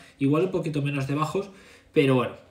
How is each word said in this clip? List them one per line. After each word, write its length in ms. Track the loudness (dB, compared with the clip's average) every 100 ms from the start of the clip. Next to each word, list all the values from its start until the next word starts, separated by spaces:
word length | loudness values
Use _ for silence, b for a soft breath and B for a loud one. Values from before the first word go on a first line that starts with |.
| B -4
igual 260 | 0 2
un 60 | 2
poquito 320 | -2 -4 -4
menos 240 | -4 -4 -4
de 80 |
bajos, 360 | -4 -2 -4 -6 B B B B
pero 220 | 2 4 4
bueno 180 | 0 -6 -18